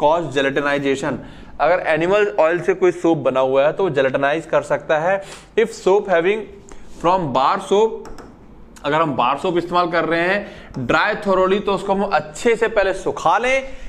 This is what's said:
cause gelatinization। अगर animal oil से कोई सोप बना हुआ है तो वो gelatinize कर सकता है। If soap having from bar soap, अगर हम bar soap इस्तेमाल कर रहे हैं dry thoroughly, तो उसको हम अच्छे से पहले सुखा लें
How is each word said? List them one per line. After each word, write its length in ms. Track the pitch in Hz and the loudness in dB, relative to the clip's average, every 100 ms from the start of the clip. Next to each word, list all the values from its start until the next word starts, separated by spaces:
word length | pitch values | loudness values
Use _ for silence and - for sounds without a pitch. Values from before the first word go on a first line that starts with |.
cause 260 | 147 170 156 139 | 2 2 0 0
gelatinization। 840 | 135 143 143 143 139 135 151 120 - - - - | 0 0 0 0 0 0 -2 -6 -10 -18 -12 -2
अगर 240 | 147 180 - | 2 2 2
animal 400 | 156 175 208 208 202 | 0 2 2 2 2
oil 200 | 160 175 | 2 2
से 120 | 175 | -2
कोई 180 | 180 180 | 2 2
सोप 260 | 170 170 156 | 2 0 2
बना 200 | 131 131 | 0 2
हुआ 260 | 131 135 147 | 2 4 2
है 80 | |
तो 100 | 160 | 2
वो 60 | 196 | -2
gelatinize 560 | 139 135 139 139 160 160 | 2 2 2 0 0 0
कर 160 | 151 | 0
सकता 360 | 139 143 - 156 | 0 -2 0 0
है। 220 | 170 196 - - - - | 0 -2 -4 -18 -6 0
If 140 | 226 - | 0 0
soap 320 | 185 202 202 | 2 2 2
having 360 | 170 175 220 202 - - - - - | 2 2 0 -4 -16 -18 -16 -16 -4
from 320 | 165 185 151 | 0 0 0
bar 240 | 127 143 196 - | 0 2 0 0
soap, 460 | 196 220 - - - - - - - - - 147 | 2 2 -2 -14 -16 -18 -20 -20 -20 -20 -10 -2
अगर 160 | 151 | 0
हम 140 | 160 120 | 0 0
bar 220 | 120 139 | 0 0
soap 200 | 185 170 | -2 -2
इस्तेमाल 320 | 170 175 175 | -2 0 0
कर 140 | 170 160 | 0 0
रहे 160 | 165 | 0
हैं 640 | 175 202 202 - - 135 123 | 0 -2 -4 -14 -12 -8 0
dry 280 | 156 196 214 | 2 2 -2
thoroughly, 440 | 196 185 185 202 202 | 0 2 2 2 0
तो 80 | |
उसको 200 | 196 196 | -2 -2
हम 100 | 196 202 | -2 0
अच्छे 500 | 151 151 - 240 220 | 0 -2 -2 0 2
से 120 | 220 | 0
पहले 260 | 214 190 | 0 0
सुखा 440 | 175 151 - 160 196 | -2 -4 0 2 2
लें 300 | 247 262 262 - | 2 -2 -4 -10